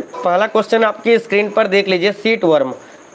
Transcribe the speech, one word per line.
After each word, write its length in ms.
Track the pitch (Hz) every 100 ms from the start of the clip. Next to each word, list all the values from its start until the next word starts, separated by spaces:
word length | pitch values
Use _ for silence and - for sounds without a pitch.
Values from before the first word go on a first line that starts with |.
| - -
पहला 320 | 180 180 214
question 360 | 220 202 226
आपकी 340 | 220 208 226 233
screen 300 | 226 202 208
पर 180 | 208 208
देख 200 | 196 190
लीजिए, 240 | 185 190
seat 300 | 196 220 226
warm 280 | 175 151 131 123 - - -